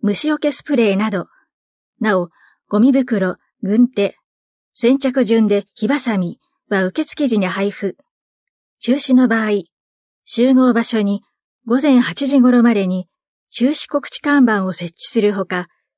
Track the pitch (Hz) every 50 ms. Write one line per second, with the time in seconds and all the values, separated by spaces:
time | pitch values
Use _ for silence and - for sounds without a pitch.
0 | - 202 202 - - 302 311 294 - 294 285 - - - 294 240 226 214 196 190
1 | 208 220 202 185 170 - _ _ _ _ _ _ _ _ _ _ _ _ _ _
2 | 208 220 202 185 175 170 _ _ _ _ _ _ _ _ - 202 214 269 262 277
3 | 254 254 240 208 190 185 - - _ _ _ _ - 190 208 233 247 247 - -
4 | 202 - - _ _ _ _ _ _ _ _ _ _ _ _ - - 233 269 277
5 | 269 269 254 269 247 190 226 226 220 208 202 202 202 _ _ - - 202 277 285
6 | - 254 220 190 180 175 - - _ _ _ _ _ _ 208 196 190 185 - -
7 | 311 - - - 294 262 233 214 190 180 180 202 196 202 196 - - 196 - _
8 | _ _ _ _ _ _ _ _ _ _ _ _ _ _ _ _ - - 247 285
9 | - - 254 254 254 226 226 220 220 214 208 202 170 - _ _ _ _ _ _
10 | _ _ _ _ _ - - - 240 254 269 254 254 254 233 220 226 - - 220
11 | 208 202 202 214 - _ _ _ _ _ _ _ _ 226 226 269 269 302 269 247
12 | 247 - - - 285 262 285 277 240 254 247 247 226 240 226 202 190 185 185 185
13 | 180 - _ _ _ _ _ _ _ _ - - 233 262 302 - - - - 285
14 | 285 - - - - 302 285 285 262 233 220 202 190 185 175 - 175 170 - -
15 | - - - 233 214 208 202 196 190 - 190 180 175 - _ _ _ _ _